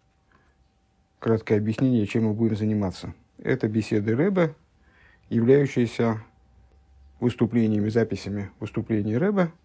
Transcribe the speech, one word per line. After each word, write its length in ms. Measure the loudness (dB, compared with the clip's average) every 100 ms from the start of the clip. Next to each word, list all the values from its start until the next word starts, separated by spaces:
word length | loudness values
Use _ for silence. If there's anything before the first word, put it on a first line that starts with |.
| _ _ _ _ _ _ _ _ _ _ _ _
краткое 360 | 0 0 2 0
объяснение, 500 | 0 0 2 2 0
чем 180 | 0
мы 100 | 0
будем 200 | 0 0
заниматься. 600 | 0 0 0 -2 -4 -12 -14 _ -10
Это 280 | -4 -2 0
беседы 480 | -2 -2 -2 0
Ребе, 400 | 0 0 2 0 -2 _ _ _ _ _ _ -4
являющиеся 920 | 0 4 6 4 0 0 0 -2 -2 -8 _ _ _ _ _ _ _ -20 -4
выступлениями, 720 | -2 0 0 2 2 2 0
записями 600 | 0 0 -2 -6 -8 -8 -10
выступлений 560 | -10 -6 -2 -2 -2 -2
Ребе 360 | 0 0 -2 -4